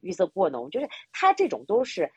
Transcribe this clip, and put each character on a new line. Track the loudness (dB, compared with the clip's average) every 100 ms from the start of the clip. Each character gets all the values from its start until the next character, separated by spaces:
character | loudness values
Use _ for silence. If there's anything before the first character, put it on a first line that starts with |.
《欲 | -10
色 | -2 -2
过 | 2 0
浓》， | 0 -6
就 | -6
是 | -6 -10 -16
它 | 0 2
这 | 4 2
种 | 0 0
都 | 0
是 | 0 -2 -4